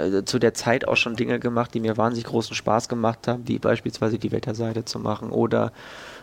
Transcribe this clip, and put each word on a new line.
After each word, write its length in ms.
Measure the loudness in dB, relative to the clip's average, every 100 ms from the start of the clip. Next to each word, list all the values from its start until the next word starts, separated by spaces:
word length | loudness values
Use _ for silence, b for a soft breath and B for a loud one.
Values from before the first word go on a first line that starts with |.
äh, 240 | 2 2 2
zu 140 | 2
der 140 | 2
Zeit 340 | 2 2 2 2
auch 80 | 2
schon 200 | 2 0
Dinge 240 | 0 0
gemacht, 340 | 0 0 0
die 60 | -2
mir 160 | 0 2
wahnsinnig 300 | 2 0 -2
großen 280 | 0 0 -2
Spaß 320 | 2 2 2
gemacht 400 | 0 0 0 -2
haben, 200 | -2 -2
wie 120 | 0
beispielsweise 580 | 2 0 -2 -2 0 0
die 120 | -2
Wetterseite 540 | -2 -4 -4 -2 -4 -6
zu 140 | -4
machen. 320 | -4 -4 -2
Oder, 400 | 2 2 2 0 -4 B B B B